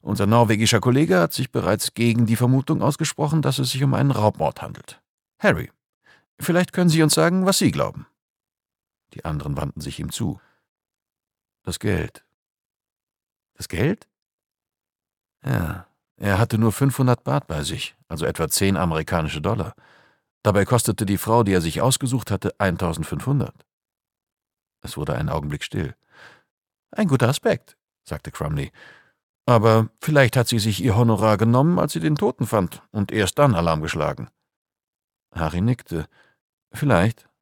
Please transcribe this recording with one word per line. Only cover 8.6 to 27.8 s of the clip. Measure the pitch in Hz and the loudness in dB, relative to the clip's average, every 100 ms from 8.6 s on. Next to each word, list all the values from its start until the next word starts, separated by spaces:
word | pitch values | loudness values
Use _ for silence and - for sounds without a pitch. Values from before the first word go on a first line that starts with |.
| _ _ _ _ _ | _ _ _ _ _
Die | - 82 | -12 -6
anderen | 76 71 69 | -6 -4 -4
wandten | - - | -6 -6
sich | 69 - | -12 -10
ihm | 80 | -10
zu. | - - - _ _ _ _ _ _ _ _ _ _ _ _ | -6 -6 -6 _ _ _ _ _ _ _ _ _ _ _ _
„Das | - 87 | -12 -6
Geld.“ | 107 92 76 - _ _ _ _ _ _ _ _ _ _ _ _ _ _ | -2 -2 -4 -12 _ _ _ _ _ _ _ _ _ _ _ _ _ _
„Das | - | -10
Geld?“ | 85 131 214 _ _ _ _ _ _ _ _ _ _ _ _ _ _ | -2 -2 -2 _ _ _ _ _ _ _ _ _ _ _ _ _ _
„Ja, | - 123 82 90 - _ _ _ | -4 -2 -2 -8 -14 _ _ _
er | 101 95 | 0 2
hatte | 117 107 | 2 2
nur | 113 | 0
fünfhundert | - 139 - 127 120 | 2 0 2 0 0
Baht | - 139 - | -2 -4 -4
bei | 76 | -8
sich, | 71 - - _ _ | -6 -8 -10 _ _
also | 80 - | -6 -4
etwa | - 80 | -2 -2
zehn | - 98 95 | 0 0 2
amerikanische | 90 80 78 87 78 76 | 0 -2 -2 -2 -2 -4
Dollar. | 85 113 80 - _ _ _ _ _ _ | -2 -2 -6 -10 _ _ _ _ _ _
Dabei | - 101 98 | 0 2 2
kostete | 120 - 98 98 | 2 0 -2 -2
die | 98 | -2
Frau, | - 113 | 2 2
die | 104 | 4
er | 92 | 2
sich | 82 78 | 0 0
ausgesucht | 120 127 131 123 - | 0 0 -2 -4 -4
hatte, | 98 95 - | -4 -4 -2
eintausendfünfhundert.“ | 98 87 87 80 80 76 - 143 - _ _ _ _ _ _ _ _ _ _ _ _ _ | -2 -2 -4 -4 -8 -6 -4 -2 -4 _ _ _ _ _ _ _ _ _ _ _ _ _
Es | - - | -14 -8
wurde | 73 67 | -4 -4
ein | 76 | -4
Augenblick | 78 73 73 | -4 -6 -8
still. | - 98 71 - _ - - _ _ _ _ _ _ | -6 -6 -6 -10 _ -20 -20 _ _ _ _ _ _
„Ein | - 202 | -4 0
guter | 131 120 | 2 0
Aspekt“, | 135 117 - _ _ | -2 -2 -4 _ _